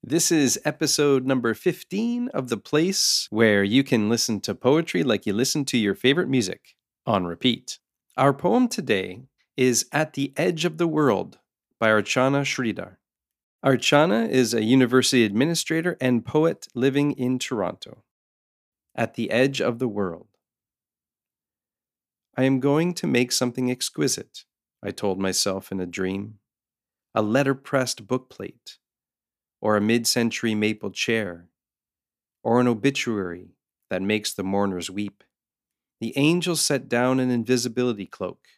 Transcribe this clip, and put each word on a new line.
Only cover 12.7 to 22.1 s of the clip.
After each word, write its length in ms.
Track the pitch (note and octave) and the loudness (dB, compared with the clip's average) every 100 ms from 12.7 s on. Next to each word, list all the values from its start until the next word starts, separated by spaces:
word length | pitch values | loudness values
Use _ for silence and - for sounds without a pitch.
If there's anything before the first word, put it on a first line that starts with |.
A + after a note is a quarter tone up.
| G2+ F#2+ G2+ _ _ _ _ _ _ | -4 -10 -16 _ _ _ _ _ _
Archana 640 | - C3 - D3 D#3+ G#3 A3+ | 0 2 4 4 4 2 0
is 280 | C3 A#2 | 2 2
a 100 | A#2 | 2
university 580 | A2 C3 B2+ B2+ B2+ C3 | 4 4 6 4 4 4
administrator 760 | A2 G2+ D3 E3 - E3 E3+ E3 | 4 2 0 0 -2 -4 -4 -2
and 240 | B2+ A#2+ | 0 0
poet 420 | A2+ D3+ D#3+ - - | 0 0 0 -2 -10
living 380 | - C3 C3+ D3 | -2 0 2 0
in 260 | C#3 B2+ B2+ | -2 -2 -4
Toronto. 640 | - A#2 F2 F2+ - - _ _ _ _ _ _ _ _ _ | -4 -4 -4 -6 -16 -20 _ _ _ _ _ _ _ _ _
At 220 | - A#2 - | -6 -6 -4
the 140 | A2+ | -2
Edge 300 | A#2 C3 C3+ | 0 0 0
of 180 | - A#2 | -4 -2
the 80 | B2+ | -4
World. 400 | G2+ F#2+ E2 - _ _ _ _ _ _ _ _ _ _ _ _ _ _ _ _ _ _ | -2 -4 -6 -16 _ _ _ _ _ _ _ _ _ _ _ _ _ _ _ _ _ _